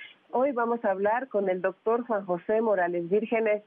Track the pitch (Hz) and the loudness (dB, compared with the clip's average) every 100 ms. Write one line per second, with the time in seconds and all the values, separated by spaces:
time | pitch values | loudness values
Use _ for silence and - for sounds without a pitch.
0 | - - - 240 269 240 233 233 226 190 | -20 -20 -6 0 0 0 -2 0 -2 0
1 | 202 226 262 208 196 185 185 180 - 233 | 0 0 -2 -2 0 0 -2 -4 -2 -2
2 | 240 214 196 175 - 220 226 196 175 175 | 0 -4 -2 -4 0 0 2 2 2 -2
3 | 170 202 220 226 220 208 | 0 0 0 0 2 0